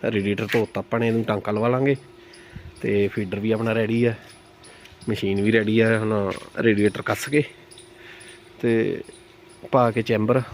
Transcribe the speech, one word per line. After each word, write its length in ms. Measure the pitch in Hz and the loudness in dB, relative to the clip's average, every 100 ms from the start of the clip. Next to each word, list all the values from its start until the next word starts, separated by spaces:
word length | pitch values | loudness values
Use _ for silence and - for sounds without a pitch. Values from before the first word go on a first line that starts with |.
ਰੇਡੀਏਟਰ 420 | 113 107 98 98 107 | 0 -2 -2 -2 0
ਧੋਤਾ 280 | 120 107 - | 0 0 -4
ਆਪਾਂ 180 | 92 117 | -4 -2
ਨੇ, 60 | 117 | 0
ਇਹਨੂੰ 160 | 113 | 0
ਟਾਂਕਾ 280 | 113 104 - | 0 -4 -2
ਲਵਾ 160 | 104 117 | -2 0
ਲਾਂਗੇ 280 | 127 139 135 - - - - - - - - | 0 0 -2 -6 -20 -20 -20 -20 -18 -18 -10
ਤੇ 260 | - 101 101 | -2 0 0
ਫੀਡਰ 320 | - 98 101 | -2 -6 -4
ਵੀ 100 | 107 | -2
ਆਪਣਾ 220 | 110 113 | 0 0
ਰੈਡੀ 300 | 110 107 113 | 0 0 2
ਆ, 100 | 117 117 - - - - - - - - - | 0 -2 -14 -20 -20 -20 -20 -20 -20 -14 -6
ਮਸ਼ੀਨ 340 | 107 95 98 | -4 -2 0
ਵੀ 100 | 101 | 2
ਰੈਡੀ 260 | 113 107 110 | 2 2 2
ਆ। 180 | 113 110 | 4 2
ਹੁਣ 340 | 110 107 98 - - - | 0 -2 -2 -6 -10 0
ਰੇਡੀਏਟਰ 420 | 113 104 104 - | 2 4 2 0
ਕੱਸ 260 | - 104 - | -4 -4 0
ਕੇ 140 | 147 143 - - - - - - - - - - - | -2 -2 -10 -20 -20 -20 -20 -20 -20 -20 -20 -20 -4
ਤੇ 400 | 120 113 110 87 - - - - - - - | 0 2 2 -4 -10 -20 -20 -20 -20 -20 0
ਪਾ 180 | 135 120 | 2 4
ਕੇ 120 | 113 | 0
ਚੈਂਬਰ। 400 | 113 110 107 123 123 | 0 0 2 0 0